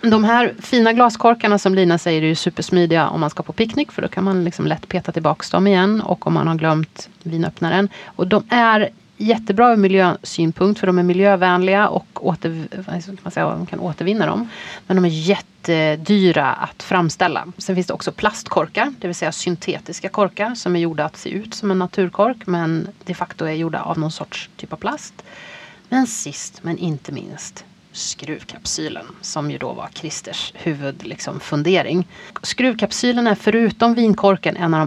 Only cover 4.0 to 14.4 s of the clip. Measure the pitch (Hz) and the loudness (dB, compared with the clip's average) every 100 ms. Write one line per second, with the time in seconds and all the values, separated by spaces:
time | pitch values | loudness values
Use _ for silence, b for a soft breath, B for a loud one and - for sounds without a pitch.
4 | - - 196 185 175 - 151 156 - 185 | -6 -2 0 0 0 -2 -2 -4 -4 -4
5 | 170 165 160 156 - 175 202 185 196 220 | -4 -2 0 -2 -2 2 4 4 4 2
6 | 214 180 - 165 156 160 160 156 160 - | -2 -2 0 0 2 0 2 2 0 -8
7 | - - 170 165 170 - 165 180 202 B | -20 -14 -8 -4 -4 -2 0 0 0 B
8 | B - 180 202 214 240 226 214 214 - | B -6 0 0 2 2 4 4 0 -4
9 | _ _ 214 226 220 202 240 226 196 190 | _ _ 0 0 0 4 6 6 6 6
10 | 180 - - - 165 160 190 214 190 180 | 4 2 -6 -2 -2 2 0 2 2 4
11 | 180 175 202 190 180 180 185 196 214 180 | 4 4 4 4 4 4 2 2 2 0
12 | - - 196 160 - 160 151 - 190 175 | -6 -4 -4 -2 -4 -6 -8 -10 -8 -10
13 | 175 196 180 165 160 165 180 - 175 151 | -10 -14 -8 -2 -2 -2 -8 -8 -8 -4
14 | 170 214 156 202 | -2 0 0 -2